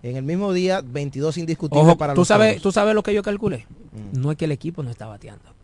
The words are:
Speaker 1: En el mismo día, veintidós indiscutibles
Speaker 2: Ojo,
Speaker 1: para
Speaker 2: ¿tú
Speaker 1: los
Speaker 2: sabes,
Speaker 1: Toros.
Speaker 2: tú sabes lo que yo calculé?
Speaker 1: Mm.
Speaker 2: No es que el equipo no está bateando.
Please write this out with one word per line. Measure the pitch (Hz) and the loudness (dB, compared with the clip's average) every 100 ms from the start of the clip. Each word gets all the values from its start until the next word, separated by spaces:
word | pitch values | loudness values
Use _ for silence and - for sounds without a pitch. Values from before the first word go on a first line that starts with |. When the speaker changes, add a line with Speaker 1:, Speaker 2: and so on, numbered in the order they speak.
Speaker 1:
En | 123 131 | -8 -8
el | |
mismo | 135 175 202 | -4 -2 -2
día, | 185 180 185 | 0 0 -2
veintidós | 127 131 143 135 151 160 | -4 -8 -8 -4 -4 -4
indiscutibles | 165 165 156 147 160 | -4 -4 0 6 6
Speaker 2:
Ojo, | 165 | 6
Speaker 1:
para | 147 | 4
Speaker 2:
¿tú | 143 | 2
Speaker 1:
los | - | 4
Speaker 2:
sabes, | - 220 | 6 4
Speaker 1:
Toros. | 208 | 2
Speaker 2:
tú | 196 | 0
sabes | 190 208 214 | 2 2 2
lo | |
que | 208 | 0
yo | 208 | -2
calculé? | 202 202 208 127 - - - - 104 | -2 -4 -4 -6 -12 -20 -20 -16 -8
Speaker 1:
Mm. | 127 | -4
Speaker 2:
No | 135 | -4
es | 151 | -2
que | 156 | -4
el | |
equipo | 143 156 170 | -4 -6 -10
no | 131 | -10
está | 117 110 | -12 -16
bateando. | 101 113 104 _ _ | -18 -18 -20 _ _